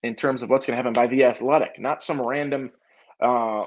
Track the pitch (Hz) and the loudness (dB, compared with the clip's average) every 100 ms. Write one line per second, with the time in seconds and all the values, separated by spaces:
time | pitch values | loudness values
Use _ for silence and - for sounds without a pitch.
0 | 117 113 139 131 120 131 131 120 123 117 | -8 -4 -2 -2 0 0 2 -2 0 2
1 | 120 131 127 120 123 151 - - 127 156 | 2 4 4 4 2 2 0 -4 -6 -4
2 | - 147 120 143 147 139 131 - _ _ | -4 -4 -4 -4 -4 -6 -8 -14 _ _
3 | _ - 123 123 113 107 | _ -2 0 2 0 -4